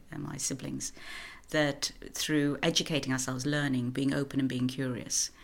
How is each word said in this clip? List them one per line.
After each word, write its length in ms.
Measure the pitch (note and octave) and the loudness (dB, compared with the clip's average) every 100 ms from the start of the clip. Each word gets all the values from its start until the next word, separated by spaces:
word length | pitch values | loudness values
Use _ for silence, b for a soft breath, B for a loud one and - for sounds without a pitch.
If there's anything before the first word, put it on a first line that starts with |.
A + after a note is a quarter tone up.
| - | -10
and 100 | D3 | -8
my 140 | D3 - | -6 -4
siblings, 560 | - C3+ D3 C3 - - B B B B - | -4 -2 -4 -4 -6 -8 B B B B -2
that 420 | D#3 D3 C#3+ - - - | 2 2 2 -4 -6 -10
through 460 | - - D3+ C#3+ C#3+ | -4 2 4 4 2
educating 500 | E3 D#3+ - D#3 C3+ | 2 2 2 0 2
ourselves, 340 | C3 C3 C3 C3 | 0 0 -2 0
learning, 440 | D3 C#3+ B2+ A#2+ | 2 2 2 2
being 220 | B2+ C#3 | 2 2
open 260 | C#3 C#3 C#3 | 2 0 2
and 100 | C3 | 2
being 200 | B2+ B2+ | 2 0
curious, 600 | B2+ C3 B2 - - - b | 0 -2 -2 -2 0 0 b